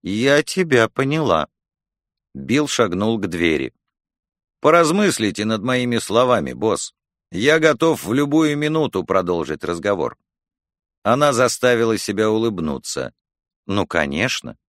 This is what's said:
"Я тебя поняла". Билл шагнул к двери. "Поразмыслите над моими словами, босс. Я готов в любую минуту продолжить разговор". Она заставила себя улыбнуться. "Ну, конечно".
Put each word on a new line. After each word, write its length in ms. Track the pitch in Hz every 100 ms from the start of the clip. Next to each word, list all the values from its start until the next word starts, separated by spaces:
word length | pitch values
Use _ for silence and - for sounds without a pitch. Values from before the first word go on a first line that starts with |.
"Я 420 | 90 104 131 143
тебя 460 | 156 - 175 127 110
поняла". 580 | - 135 156 143 82 71 _ _ _ _ _ _ _ _
Билл 340 | 67 67 131 147
шагнул 520 | - 110 87 107 113
к 80 | 98
двери. 460 | 85 85 76 64 _ _ _ _ _ _ _ _ _
"Поразмыслите 880 | 147 170 160 185 208 - 107 - 107
над 160 | 110
моими 360 | 110 127 123 117
словами, 560 | - 107 127 117 69
босс. 400 | 64 110 95 - _ _ _ _
Я 280 | 90 127 160
готов 440 | 156 139 165 127
в 100 | 87
любую 420 | 123 147 151 156 147
минуту 460 | 151 160 143 95
продолжить 600 | 87 95 87 85 73 76
разговор". 540 | 76 85 98 98 64 - _ _ _ _ _ _ _ _
Она 300 | 104 127 147
заставила 640 | 120 123 - 123 120 113 107
себя 320 | - 95 107
улыбнуться. 840 | 110 113 95 80 67 - - 64 _ _ _ _ _ -
"Ну, 220 | 98 95
конечно". 680 | 85 71 73 120 - 62 -